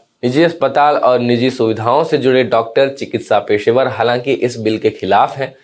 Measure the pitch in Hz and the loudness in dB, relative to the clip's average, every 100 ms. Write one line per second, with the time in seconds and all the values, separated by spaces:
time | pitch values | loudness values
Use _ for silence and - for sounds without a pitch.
0 | _ _ 123 131 165 170 135 - 147 147 | _ _ -4 2 0 2 -2 2 2 4
1 | - 127 120 120 127 123 113 110 110 135 | 2 2 2 2 0 0 -2 0 0 0
2 | 165 147 127 127 117 113 - - 139 135 | 0 0 2 2 2 0 0 0 0 -2
3 | 107 113 - 104 - 104 110 120 131 - | -8 -8 -2 -2 0 -2 2 2 0 0
4 | 117 123 131 127 120 120 110 110 107 - | -2 -2 -2 -2 -2 -2 -4 -2 -2 -4
5 | 95 101 139 139 135 - | 0 2 2 -2 -10 -10